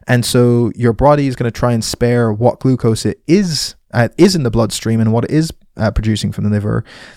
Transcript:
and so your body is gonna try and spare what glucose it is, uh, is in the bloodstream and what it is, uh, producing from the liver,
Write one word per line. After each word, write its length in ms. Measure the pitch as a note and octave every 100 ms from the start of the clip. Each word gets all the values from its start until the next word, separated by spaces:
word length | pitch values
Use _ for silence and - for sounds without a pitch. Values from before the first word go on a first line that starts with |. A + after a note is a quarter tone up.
| -
and 160 | B2
so 480 | - B2+ B2 A#2+ A#2+ -
your 180 | A#2+
body 320 | G#2+ C3+ D3 C#3
is 100 | B2
gonna 140 | A#2+
try 240 | - B2
and 100 | A#2
spare 480 | - - A#2+ A#2+ A#2
what 280 | G#2 B2 -
glucose 440 | C3 B2 A#2 A2
it 180 | G#2+ - -
is, 480 | F#3 F#3 D3 - - _
uh, 160 | - A2+ -
is 180 | F#3+ F#3
in 80 |
the 80 | A#2+
bloodstream 480 | A2+ A2 - A2+ A2+
and 120 | A2
what 120 | A2+
it 80 | -
is, 200 | D3+ D#3+ - _ -
uh, 140 | A2
producing 400 | - G#2+ G#2+ G#2
from 140 | G2+ G#2
the 40 |
liver, 360 | G#2 G#2 A2+ - - -